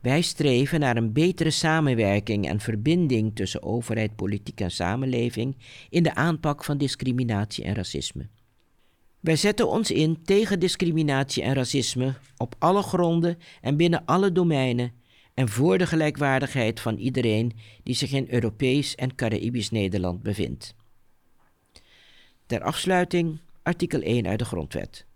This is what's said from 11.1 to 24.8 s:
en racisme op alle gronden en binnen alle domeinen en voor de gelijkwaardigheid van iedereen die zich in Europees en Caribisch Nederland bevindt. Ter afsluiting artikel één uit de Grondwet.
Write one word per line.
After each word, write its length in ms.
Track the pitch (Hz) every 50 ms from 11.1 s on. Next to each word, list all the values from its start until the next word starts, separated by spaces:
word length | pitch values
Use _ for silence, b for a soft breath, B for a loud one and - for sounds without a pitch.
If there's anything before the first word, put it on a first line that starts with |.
| 139 135 135 135 - - -
en 120 | 107 135
racisme 600 | 135 127 120 - 139 120 - - 123 127 135 135 - - - _
op 180 | - 117 - - -
alle 240 | - 165 185 202 190
gronden 560 | 190 - 175 175 170 170 170 165 170 170 165 B B B B
en 160 | B - 143
binnen 280 | 147 170 175 170 - -
alle 280 | - 147 180 196 202 170
domeinen 600 | 180 180 170 160 139 131 127 120 120 123 120 117 b b b b b b b b
en 140 | - 131 117
voor 300 | 101 113 135 170 190 185
de 80 | 180
gelijkwaardigheid 920 | - - 160 156 151 - 117 147 139 135 131 139 131 - 135 117 107 117 -
van 160 | - 120 110
iedereen 560 | - - 131 127 131 120 117 107 107 113 120 113 B B B B B B
die 120 | - 127
zich 180 | - - 127 139
in 180 | 139 131 -
Europees 640 | 123 123 113 113 107 107 139 127 127 147 139 - -
en 200 | - - 131 131
Caribisch 560 | - 127 113 110 - - 120 123 123 104 -
Nederland 520 | - 110 101 95 90 101 90 90 87 90 -
bevindt. 520 | 107 104 104 92 - 67 - - - - - - _ _ _ _ _ _ _ _ _ _ _ _ _ _ _ _ _ b b b b b b b b b b b b b b b
Ter 160 | _ - - -
afsluiting 800 | - 165 - - 185 190 180 180 175 - 175 170 170 156 156 - - - - -
artikel 380 | - 170 - 170 160 - 139
één 260 | - 82 113 120 110
uit 120 | 87 98 101
de 60 | -
Grondwet. 640 | 107 - 87 78 71 - -